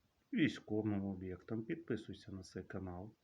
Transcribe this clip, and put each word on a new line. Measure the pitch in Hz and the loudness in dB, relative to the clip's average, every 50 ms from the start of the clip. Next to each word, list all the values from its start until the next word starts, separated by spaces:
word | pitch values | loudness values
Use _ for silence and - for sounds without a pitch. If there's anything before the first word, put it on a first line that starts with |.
| _ _ _ _ _ _ 285 | _ _ _ _ _ _ 6
військовим | 226 156 110 - - - - 107 107 104 107 104 98 98 | 6 6 6 6 2 -2 0 0 2 4 4 4 4 2
об'єктам. | 98 95 92 92 92 90 - - - 113 107 110 | 0 -2 -2 -4 -4 -6 -6 -4 -2 -2 -2 0
Підписуйся | - - - - - 117 104 - - 98 - - - | -2 -4 -4 -2 -2 -2 -2 -2 -6 -10 -10 -10 -10
на | 95 95 90 | -8 -8 -8
цей | - - 92 92 | -8 -8 -8 -6
канал | - - 120 98 95 87 90 95 107 - _ | -6 -6 -4 -4 -4 -4 -6 -8 -10 -12 _